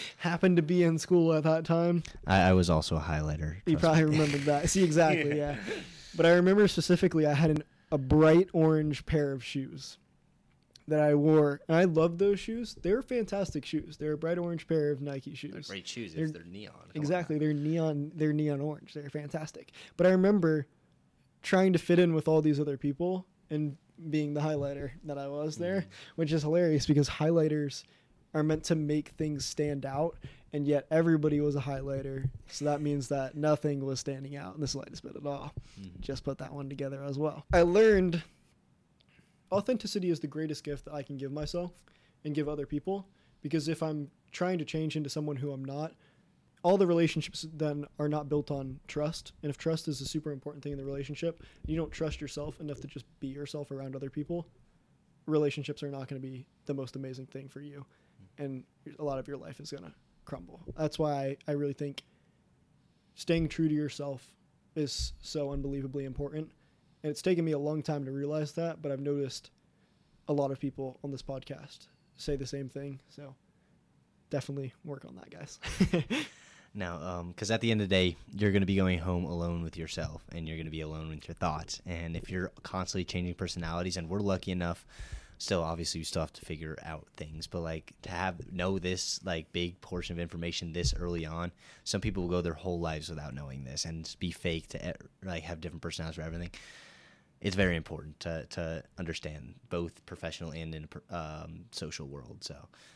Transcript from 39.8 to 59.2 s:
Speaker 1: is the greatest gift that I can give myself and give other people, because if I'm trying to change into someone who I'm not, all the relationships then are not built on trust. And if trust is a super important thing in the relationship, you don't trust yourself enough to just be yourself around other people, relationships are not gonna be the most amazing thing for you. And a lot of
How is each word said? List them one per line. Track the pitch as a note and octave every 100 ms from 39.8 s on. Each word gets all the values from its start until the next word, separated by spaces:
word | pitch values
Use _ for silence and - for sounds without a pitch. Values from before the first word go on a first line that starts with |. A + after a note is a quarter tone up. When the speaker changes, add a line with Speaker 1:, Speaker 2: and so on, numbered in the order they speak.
| G#3 G#3 F3+
Speaker 1:
is | E3
the | D3
greatest | D3+ D#3 D3
gift | D3 C#3+
that | -
I | D3+
can | C3 C#3
give | C3+
myself | D3 D3 F3 F3 - _ _ _ _
and | D3+
give | D3 D3
other | D3 C#3
people, | D3 F#3 G3 F#3+ _ _ _
because | D3 D#3+ D3
if | D#3+
I'm | D#3+ D3+ C#3+ _ _
trying | - F3+ F#3
to |
change | D3 D#3+ D#3 D#3
into | C#3+
someone | D#3 D3+ C#3
who | C#3+
I'm | C3+
not, | C3+ C#3 D#3+ - _ _ _ _ _ _
all | F3 G3
the | F#3
relationships | E3+ E3 D#3+ - - D#3
then | D#3+ D3+ D3 C#3+ -
are | D3
not | D3+ C#3+
built | D3 D3
on | C#3 C3+ C3+ -
trust. | D3 D3+ - - -
And | D3
if | C#3
trust | E3 D#3+ D#3+
is | C3
a | C3
super | D#3 D3+
important | C#3 C#3+ D3
thing | D3
in | C#3+
the |
relationship, | C3+ C#3 C3+ D3 E3+ E3 - - -
you | D#3+
don't | D3+
trust | - D#3 -
yourself | C#3+ - D3+ -
enough | D#3 C#3+
to | C#3+
just | C#3 - _
be | C3+
yourself | C#3 C#3+ D3+ D3
around | C3+ C3+ C3
other | C3+
people, | D3+ D3 E3+ E3 _ _ _ _ _ _ _ -
relationships | D3+ D3 D3 C#3 C#3+
are | D3
not | C#3 C3
gonna | C3+
be | C3 C3 C3 _ -
the |
most | C#3 C3 C#3
amazing | C3+ B2+ C3
thing | C3+ C3+
for | C#3+
you. | D3 C#3+ C#3 _ _ _ G2 -
And | C#3 C3 - _ D3 -
a |
lot | D3
of | C3+